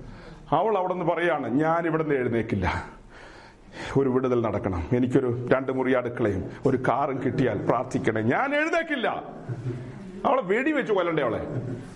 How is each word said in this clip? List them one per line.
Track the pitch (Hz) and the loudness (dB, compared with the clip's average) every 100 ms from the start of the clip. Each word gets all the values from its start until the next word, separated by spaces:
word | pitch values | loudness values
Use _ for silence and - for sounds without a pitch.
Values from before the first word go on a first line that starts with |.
| - - - - - | -14 -16 -16 -18 0
അവൾ | 151 214 202 | 2 4 2
അവിടെ | 185 | 0
നിന്ന് | 180 170 | 0 0
പറയാണ്, | 165 175 151 120 | 2 2 2 2
"ഞാൻ | 131 160 165 170 | 2 4 2 2
ഇവിടെ | 160 | 0
നിന്ന് | 151 139 | 2 2
എഴുന്നേക്കില്ല, | 120 113 110 101 85 85 - - - - - - - - - - - 139 | 2 0 0 0 0 -2 -6 -14 -20 -20 -20 -20 -20 -20 -20 -14 -4 0
ഒരു | 135 | 2
വിടുതൽ | 127 131 120 | 2 2 2
നടക്കണം, | 113 101 98 87 82 123 | 0 0 -2 -4 0 2
എനിക്കൊരു | 123 135 123 120 123 | 4 2 2 -2 0
രണ്ട് | 131 131 | 0 2
മുറി | 131 127 | -2 2
അടുക്കളയും | 127 120 - 107 95 - - 135 | 2 0 -2 0 0 -4 -2 0
ഒരു | 127 | 2
കാറും | 131 120 143 131 | 2 0 0 -2
കിട്ടിയാൽ | 127 123 120 101 - | -2 2 2 2 2
പ്രാർത്ഥിക്കണേ, | 123 - 123 - 110 | 0 0 0 2 2
ഞാൻ | 110 175 277 | 2 2 2
എഴുന്നേക്കില്ല." | 294 320 339 320 277 196 117 - - - - 123 - - - - - - | 2 2 0 0 -2 -2 -4 -8 -12 -10 -8 -6 -8 -10 -14 -14 -4 2
അവളെ | 262 | 2
വെടിവെച്ച് | 180 220 311 294 220 | 2 2 2 2 2
കൊല്ലണ്ടേ | 190 175 156 | 2 2 2
അവളെ? | 123 95 - 123 123 117 - | 0 0 -4 -6 -6 -8 -10